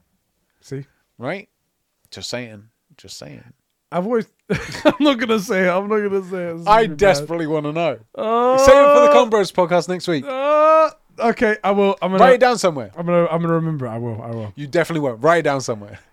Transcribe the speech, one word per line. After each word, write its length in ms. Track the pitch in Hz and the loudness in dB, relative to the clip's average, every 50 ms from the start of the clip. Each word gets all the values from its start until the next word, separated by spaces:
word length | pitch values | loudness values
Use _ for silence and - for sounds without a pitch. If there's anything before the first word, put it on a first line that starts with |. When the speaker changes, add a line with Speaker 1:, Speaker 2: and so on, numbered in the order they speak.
| _ _ _ _ _ _ _ _ _ _ _ _ | _ _ _ _ _ _ _ _ _ _ _ _
Speaker 1:
See? 260 | _ - 135 135 139 - _ _ _ _ _ - | _ -16 -14 -14 -14 -16 _ _ _ _ _ -14
Speaker 2:
Right? 300 | 110 131 170 196 202 _ _ _ _ _ _ _ _ _ _ _ _ _ - | -10 -10 -10 -10 -12 _ _ _ _ _ _ _ _ _ _ _ _ _ -18
Just 180 | - 92 - | -16 -12 -10
saying. 380 | - 120 123 117 110 104 104 110 _ _ _ _ 151 | -10 -10 -10 -12 -16 -20 -20 _ _ _ _ _ _
Just 220 | _ - - - - | _ -20 -20 -20 -20
saying. 340 | - 131 139 120 120 120 _ _ _ _ _ _ _ _ | -18 -20 -20 -20 -20 -20 _ _ _ _ _ _ _ _
Speaker 1:
I've 160 | - 170 180 | -8 -6 -4
always, 200 | 214 247 226 214 - _ _ | -2 -2 -4 -4 -6 _ _
<laughs> 120 | _ - 202 - - - 147 - - | _ -6 -6 -6 -6 -8 -10 -2 0
I'm 100 | 202 - - | 0 2 2
not 180 | 285 302 277 226 | 2 2 2 2
gonna 220 | 247 226 220 220 | 0 -2 -2 -2
say 260 | 180 226 220 185 190 | -2 -2 -2 0 0
it. 40 | 180 | 0
I'm 180 | 175 185 202 202 | 0 -2 -2 -2
not 100 | 214 214 | -2 -2
gonna 240 | 208 202 190 196 190 | -2 -2 -4 -6 -6
say 260 | 180 190 185 175 175 | -8 -8 -8 -8 -8
it. 60 | 165 | -10
It's 100 | 165 170 | -6 -2
Speaker 2:
I 160 | 196 208 226 226 | 0 0 0 0
Speaker 1:
gonna 0 | |
be 60 | 202 | -2
bad. 60 | 156 143 | -2 0
Speaker 2:
desperately 480 | 202 196 180 143 151 147 165 170 165 | 2 2 2 2 -2 -6 -6 -6 -4
wanna 260 | 147 156 156 147 147 151 | -4 -4 -4 -4 -4 -4
know. 260 | 165 170 160 127 110 - _ - | -4 -4 -4 -4 -6 -10 _ -10
Speaker 1:
Uh, 440 | - 226 214 226 233 240 247 254 262 | -8 -4 -2 -2 0 0 2 2 4
Speaker 2:
Save 180 | 269 277 262 | 6 6 8
it 180 | 277 277 285 285 | 8 8 6 6
for 60 | 285 | 6
the 80 | 285 294 294 | 6 6 6
Combros 380 | - 247 226 214 214 196 175 - | 4 4 2 2 0 0 0 0
podcast 360 | - 180 165 180 175 156 170 | 0 0 2 2 0 0 -2
next 180 | 180 185 - | -6 -6 -4
week. 180 | - 170 143 127 | -4 -4 -4 -4
Speaker 1:
uh, 640 | 285 262 262 277 285 302 302 302 311 311 320 320 302 - _ _ _ _ - | -6 -6 -4 -2 0 2 4 4 4 6 4 4 2 -2 _ _ _ _ -4
okay, 380 | 214 233 226 - 247 214 214 214 - | -2 -2 0 0 0 0 0 0 -2
I 60 | 190 | 0
will. 260 | 202 196 202 196 196 - - | 0 2 2 2 0 0 -2
I'm 100 | 185 190 | -2 2
gonna 100 | 190 - | 4 6
Speaker 2:
Write 120 | 254 254 | 6 6
it 60 | 240 | 6
down 180 | 254 247 247 196 | 4 2 2 2
somewhere. 320 | - 185 160 139 117 101 - | 0 -2 -2 -2 -6 -10 -10
Speaker 1:
I'm 100 | - 175 | -8 -4
gonna, 200 | 170 175 175 170 165 | 0 0 2 2 2
I'm 120 | 160 170 | 0 -2
gonna 140 | 170 165 165 | -2 0 -2
remember 320 | 165 160 160 160 147 135 | -2 -2 -2 -4 -6 -6
it. 40 | 120 | -8
I 60 | 110 117 | -8 -8
will. 220 | 120 120 113 107 117 | -8 -8 -8 -8 -10
I 80 | 117 | -10
will. 220 | 117 117 110 101 95 | -10 -10 -10 -10 -12
Speaker 2:
You 100 | - 147 | -14 -10
definitely 340 | 143 127 175 160 - 170 160 147 135 | -4 -2 -2 -2 -2 -2 -4 -4 -4
won't. 140 | 117 110 120 | -4 -2 0
Write 160 | 156 170 170 | 2 2 2
it 40 | 156 | 0
down 200 | 156 139 139 117 | 0 -2 -4 -4
somewhere. 380 | - 120 107 101 104 104 - _ _ | -6 -8 -8 -10 -14 -20 -20 _ _